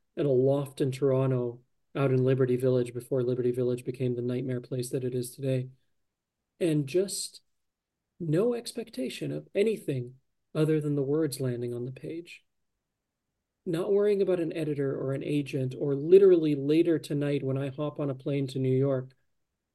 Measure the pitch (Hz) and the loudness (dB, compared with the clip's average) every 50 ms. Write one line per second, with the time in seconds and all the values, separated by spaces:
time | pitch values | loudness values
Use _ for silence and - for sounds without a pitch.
0 | _ _ _ - 151 143 131 123 131 139 139 143 143 135 - - 151 131 127 131 | _ _ _ -2 0 2 4 4 4 4 2 2 -2 -6 -4 -2 -2 -2 0 0
1 | 143 135 131 131 135 131 131 123 123 120 117 - _ _ _ _ _ _ _ 151 | 0 2 2 2 2 2 0 0 -2 -4 -6 -10 _ _ _ _ _ _ _ -2
2 | 139 135 131 131 127 131 135 135 131 123 127 123 131 127 127 127 120 123 120 120 | 0 2 2 4 4 2 4 2 2 2 2 2 2 2 2 2 0 -2 -6 -12
3 | 123 - 143 131 120 123 127 123 120 123 120 127 123 123 123 120 127 131 127 - | -6 -4 -2 0 0 0 -2 0 0 0 0 0 -2 -2 -2 -4 -6 -10 -6 -4
4 | 131 127 120 123 120 123 123 127 139 139 127 120 123 - 139 127 123 - - 135 | -2 -2 -2 -2 -2 -4 -4 -4 -4 -4 -6 -6 -6 -6 -6 -6 -6 -4 -6 -4
5 | 123 123 123 127 120 - - - 135 135 131 131 127 131 - _ _ _ _ _ | -4 -4 -4 -4 -6 -8 -10 -6 -4 -2 -2 -2 -4 -6 -12 _ _ _ _ _
6 | _ _ _ _ _ _ _ _ _ _ _ _ 190 165 156 151 143 131 135 180 | _ _ _ _ _ _ _ _ _ _ _ _ 0 0 2 0 -2 0 0 0
7 | 196 190 - - - - - - _ _ _ _ _ _ _ _ _ _ _ _ | 0 0 -4 -8 -10 -12 -14 -20 _ _ _ _ _ _ _ _ _ _ _ _
8 | _ _ _ _ 180 156 151 170 220 247 240 233 233 - - 240 220 - - 254 | _ _ _ _ -4 0 0 2 2 0 -2 -2 -8 -10 -10 -10 -12 -10 -8 -8
9 | 262 240 - - 165 139 143 151 151 _ _ 190 208 226 214 220 - - 143 127 | -8 -6 -6 -6 -8 -6 -6 -8 -10 _ _ 0 2 2 0 -2 -4 -6 -4 -4
10 | 120 123 - _ _ _ _ _ _ _ - 151 156 151 156 156 147 151 143 143 | -6 -8 -14 _ _ _ _ _ _ _ -2 0 2 2 2 0 0 0 -2 -2
11 | 135 135 147 160 160 147 135 - 135 127 120 117 123 120 120 120 120 131 131 - | 0 0 0 0 0 -2 -2 -4 -4 -4 -4 -4 -6 -6 -6 -6 -8 -8 -10 -12
12 | - 143 160 170 170 - - - _ _ _ _ _ _ _ _ _ _ _ _ | -12 -12 -12 -12 -12 -16 -20 -20 _ _ _ _ _ _ _ _ _ _ _ _
13 | _ _ _ _ _ _ _ _ _ _ _ _ _ 185 165 160 190 214 196 202 | _ _ _ _ _ _ _ _ _ _ _ _ _ -4 -4 -4 0 0 2 2
14 | 202 208 208 196 196 180 180 175 165 156 - 170 156 151 147 139 139 135 - - | 2 2 2 2 2 0 0 0 0 -4 -4 -4 -4 -4 -2 -2 -2 -2 -2 -4
15 | 139 135 135 135 - - 147 147 143 135 - 135 131 127 131 - 151 143 139 139 | -4 -4 -4 -4 -4 -2 -2 -2 -2 -2 -4 -4 -4 -4 -4 -4 -2 -2 -2 -2
16 | 143 165 185 196 202 190 180 165 156 151 147 139 135 143 156 165 170 170 160 143 | 4 8 8 10 10 10 8 8 6 2 0 0 2 2 4 4 4 4 2 0
17 | - - 156 143 143 143 143 143 135 131 135 135 139 139 131 151 151 147 143 - | 0 -4 -2 -2 0 0 -2 -2 -2 -2 -2 -2 -4 -6 -6 -6 -6 -6 -4 -4
18 | 147 139 135 131 - 151 139 143 139 131 - 135 131 131 131 131 135 139 135 127 | -4 -4 -4 -6 -4 -4 -2 -2 -2 -4 -2 -2 0 2 2 2 2 2 0 -2
19 | 127 131 _ _ _ _ _ _ _ _ _ _ _ _ | -4 -8 _ _ _ _ _ _ _ _ _ _ _ _